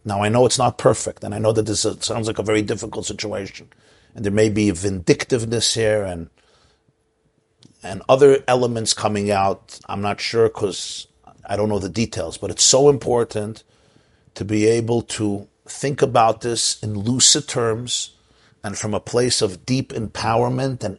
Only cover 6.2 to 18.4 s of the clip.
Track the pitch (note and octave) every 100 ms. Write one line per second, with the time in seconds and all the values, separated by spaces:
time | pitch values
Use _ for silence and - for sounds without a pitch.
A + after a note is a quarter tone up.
6.2 | E2 _ _ _ _ _ _ _ _ _
7.2 | _ _ _ _ - _ F2+ F#2+ - C3
8.2 | C#3 C3+ - B2+ B2 A#2 A2+ - A2 G#2
9.2 | G2+ G2+ G2 F#2+ _ - - G2+ G2+ G2+
10.2 | - A#2 A2+ - G#2 E2+ - - - _
11.2 | _ _ - G2+ G#2+ G#2 F#2+ F2 A2+ -
12.2 | E2 - G2 F2 - C3 C#3+ C#3+ - A#2+
13.2 | A2+ - G#2 A2 _ _ _ _ _ _
14.2 | _ - G2 G#2+ G#2+ A#2 A#2 A#2 G#2+ -
15.2 | G#2+ G2+ G2+ _ - - C#3 D3 C3+ A#2+
16.2 | A2+ A2 A#2+ A#2 - - A2 G#2 G2+ B2+
17.2 | - D3+ D3 C3+ A#2 A2 B2 - - _
18.2 | _ _